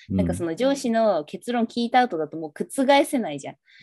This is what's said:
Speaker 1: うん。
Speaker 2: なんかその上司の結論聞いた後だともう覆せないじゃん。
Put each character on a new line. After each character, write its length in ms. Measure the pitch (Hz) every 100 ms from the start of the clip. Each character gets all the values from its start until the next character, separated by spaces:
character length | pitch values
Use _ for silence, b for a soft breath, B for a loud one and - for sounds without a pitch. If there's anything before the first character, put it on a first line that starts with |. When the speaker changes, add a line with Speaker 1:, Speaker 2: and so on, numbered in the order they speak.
| B
Speaker 1:
う 60 |
ん。 20 | 95
Speaker 2:
な 60 |
ん 20 | 87
か 80 |
そ 100 | 85
の 100 | 170
上 220 | 165 254 277
司 140 | 262
の 340 | 226 220 175
結 280 | 151 190 -
論 120 | 240
聞 180 | 226 -
い 80 | 233
た 100 | 254
後 160 | 247 165
だ 120 | 151
と 80 | 160
も 120 | 156
う 40 |
覆 520 | - - - 262 277
せ 140 | 302 277
な 140 | 190
い 80 | 143
じ 80 | 135
ゃ 40 |
ん。 40 | 135 B B